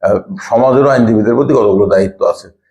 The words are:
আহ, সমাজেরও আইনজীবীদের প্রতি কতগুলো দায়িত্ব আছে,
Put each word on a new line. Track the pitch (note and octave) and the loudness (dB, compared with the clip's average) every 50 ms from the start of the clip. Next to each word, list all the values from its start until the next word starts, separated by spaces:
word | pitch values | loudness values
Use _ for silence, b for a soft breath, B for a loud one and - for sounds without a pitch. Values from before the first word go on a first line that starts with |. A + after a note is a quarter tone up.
আহ, | - G2 G#2+ F#2 - - F#2+ G2 | -4 -2 -2 -2 -4 -8 -16 -14
সমাজেরও | - - A#2 A#2 B2+ C3 B2+ C3 C#3 C#3+ | -8 -4 -2 0 2 2 2 2 2 2
আইনজীবীদের | C3+ B2+ A#2 A2+ A2+ G#2+ G#2 A2+ A#2 | 2 2 2 2 2 0 0 0 0
প্রতি | C3 C#3+ D#3 C#3+ | 0 0 0 0
কতগুলো | B2 G#2+ G#2 F#2+ G2 G2+ | 2 2 2 2 2 0
দায়িত্ব | F#2+ G2 F#2+ G2 F#2+ - - F2+ | 2 0 0 0 -2 -4 -4 -4
আছে, | F2 - - - - _ _ _ _ | -4 -4 -4 -10 -20 _ _ _ _